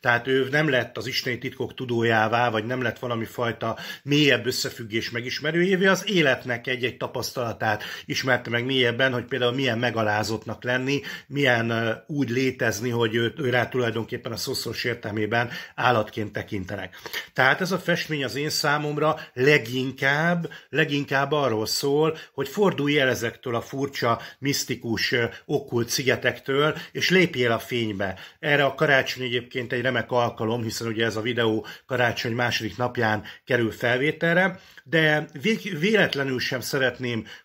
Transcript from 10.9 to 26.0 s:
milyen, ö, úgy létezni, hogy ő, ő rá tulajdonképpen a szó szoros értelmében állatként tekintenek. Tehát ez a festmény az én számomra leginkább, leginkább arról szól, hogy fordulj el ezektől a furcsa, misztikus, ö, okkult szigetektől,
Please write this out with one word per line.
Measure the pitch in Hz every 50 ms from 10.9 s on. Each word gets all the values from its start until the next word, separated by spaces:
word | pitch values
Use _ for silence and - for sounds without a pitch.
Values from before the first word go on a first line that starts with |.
| 139 139 - - - - -
milyen, | - 135 143 143 131 123 117 113 117
ö, | 117 113 113 113 113 - -
úgy | - 151 143 135 113
létezni, | 117 127 135 131 123 123 123 117 107 104 113 127
hogy | 117 117 117 113 107
ő, | 117 117 113 107
ő | - 151 123
rá | 120 123 117 -
tulajdonképpen | - 127 123 113 110 117 110 - 127 117 - 127 113
a |
szó | 95 - - 131
szoros | - - 123 113 - -
értelmében | 123 117 120 - 110 101 110 107 104 113 117 120 117 - - - - -
állatként | - 131 123 123 113 107 - - - 107 104 -
tekintenek. | - 101 - 110 101 90 90 104 98 92 92 - - - - - - - - -
Tehát | - 131 131 147 -
ez | 185 175 196
a | 170
festmény | - - 175 - - - 156 147 139
az | 120 107
én | 135 147 151
számomra | - - - 151 143 151 147 147 147 147 151 156 156 - - - -
leginkább, | 123 127 143 147 147 113 113 123 127 127 135 127 - 139 135 143 147 160 170 180 170 165 - - - - _
leginkább | - 139 156 143 143 143 139 - 139 135 139 139 151
arról | 147 139 127 110 107 110
szól, | 107 - - - 143 139 147 156 160 156 - - - _
hogy | - 135 -
fordulj | - 202 208 185 139 120 143 147 147 147
el | 135 131
ezektől | 120 95 110 117 - - - 135 117
a | 117
furcsa, | - - - 135 139 139 - - - 117 117 - - - - -
misztikus, | 131 139 139 - - - 127 120 - 120 110 101 - - 135
ö, | 123 117 113 - - -
okkult | - 156 135 - - - 120 117 120
szigetektől, | - -